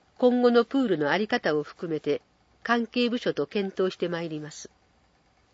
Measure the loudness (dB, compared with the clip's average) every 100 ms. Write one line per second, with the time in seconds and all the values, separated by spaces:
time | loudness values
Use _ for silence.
0 | _ 0 2 4 4 4 2 0 0 0
1 | 2 0 0 -2 0 -2 -4 -10 -8 -4
2 | -2 -4 -6 _ _ _ -2 0 0 -2
3 | -2 0 -2 -4 -4 -4 -4 -2 -4 -2
4 | -4 -4 -6 -8 -12 -16 -20 _ _ _
5 | _ _ _ _ _